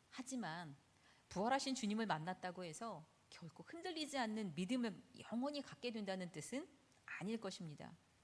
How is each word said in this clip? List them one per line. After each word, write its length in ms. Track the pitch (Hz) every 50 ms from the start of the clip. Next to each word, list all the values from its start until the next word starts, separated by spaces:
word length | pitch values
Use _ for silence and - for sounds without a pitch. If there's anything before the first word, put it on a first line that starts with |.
| - -
하지만 680 | - - 247 - 262 247 202 156 160 175 170 147 139 - - - - - - - - - - -
부활하신 440 | - 180 208 240 269 269 - 269 262
주님을 320 | - 220 202 214 226 226
만났다고 560 | 202 165 151 156 185 185 - - 180 175 185
해서 420 | 180 165 151 - 226 226 190 151 156 - - - - -
결코 360 | - - 170 156 - - 170
흔들리지 520 | - 320 339 339 370 320 311 302 277 285
않는 380 | 262 233 220 214 220 214 180 143
믿음을 480 | 160 185 185 262 254 240 226 175 - - - - - - -
영원히 280 | 214 240 262 294 294 285
갖게 300 | 269 - - - - 247
된다는 400 | 220 226 202 190 190 190 180 170
뜻은 380 | - 156 147 - 240 277 370 - - - - - - - -
아닐 360 | - - - 175 208 226 226
것입니다. 520 | 226 190 - - 175 156 143 - - - 165 - - - - -